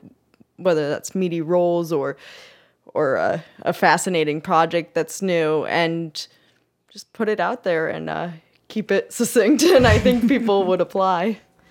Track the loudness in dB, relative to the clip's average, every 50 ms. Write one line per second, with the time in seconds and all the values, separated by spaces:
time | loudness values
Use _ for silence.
0 | -16 -20 -20 _ _ _ _ _ _ _ _ -4 0 0 2 2 0 -2 -4 -6
1 | -8 -6 -4 -4 -2 -2 -2 -4 -2 0 0 2 2 2 0 0 -2 -2 -4 -4
2 | -4 -4 -8 -10 -14 -20 -20 -20 -20 -20 _ _ _ _ _ _ _ -8 -4 -2
3 | -2 0 0 0 0 -2 -2 -4 -8 -12 _ -8 -6 -6 -2 2 2 4 4 2
4 | 0 -2 -2 -2 0 -2 -4 -4 -4 0 2 2 2 2 0 -4 -4 -4 -4 -6
5 | -6 -6 -6 -6 -4 -2 0 0 0 0 0 -2 -2 -2 -2 -2 -2 -2 -2 -4
6 | -8 -8 -10 -14 -14 -16 _ _ _ _ _ _ _ _ _ _ _ _ _ -20
7 | -20 _ _ -6 -4 -4 -2 -2 -2 -4 -4 -4 -4 -2 -2 0 -2 -4 -6 -6
8 | -8 -8 -6 -6 -6 -8 -10 -14 _ _ _ _ _ -10 -8 -6 -4 -2 0 -2
9 | -2 -4 -4 -4 -4 0 2 2 4 4 4 4 4 6 6 6 6 6 6 6
10 | 4 4 4 4 2 2 2 2 2 2 2 2 2 2 0 0 0 -2 -2 0
11 | 0 0 0 0 0 -2 -4 -6 _ _ _ _ _ _